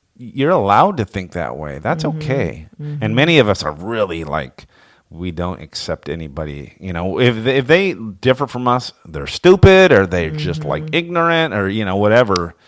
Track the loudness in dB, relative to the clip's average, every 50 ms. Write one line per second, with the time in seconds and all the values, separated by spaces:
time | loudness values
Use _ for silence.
0 | _ _ _ -20 -20 -10 -4 -2 0 2 2 2 2 4 4 6 4 4 2 -2
1 | -4 -4 -6 -8 -8 -8 -6 -6 -6 -6 -8 -8 -10 -10 -10 -6 -4 -4 -4 -2
2 | -4 -6 -6 -6 -6 -4 -4 -2 -2 -4 -6 -8 -14 -18 _ -14 -12 -10 -6 -4
3 | -4 -2 0 0 2 4 4 4 4 4 2 0 -2 -6 -8 -8 -8 -6 -4 -2
4 | -2 -2 -4 -6 -6 -6 -6 -6 -6 -8 -12 -20 -20 _ _ _ _ _ _ _
5 | _ _ -14 -10 -8 -8 -6 -6 -6 -6 -8 -10 -14 -14 -14 -10 -8 -8 -8 -8
6 | -8 -8 -8 -8 -10 -10 -10 -10 -8 -8 -10 -12 -14 -16 -18 _ -12 -8 -8 -6
7 | -6 -4 -2 2 2 2 2 0 -2 -2 -2 0 2 2 2 2 2 0 -4 -6
8 | -10 -14 -10 -2 0 0 2 2 -2 -6 -6 -4 -2 0 0 0 -2 -6 -14 _
9 | -18 -14 -12 -10 -10 -10 -6 2 6 6 6 8 8 8 8 8 8 8 6 6
10 | 4 2 0 -2 -2 -2 -4 -6 -4 -4 -4 -4 -4 -4 -4 -4 -4 -4 -4 -4
11 | -4 -2 -2 0 0 2 2 0 0 -2 -2 -2 -2 -2 -2 -2 -2 -2 0 2
12 | 2 4 6 6 4 4 2 0 -2 -4 -10 _ _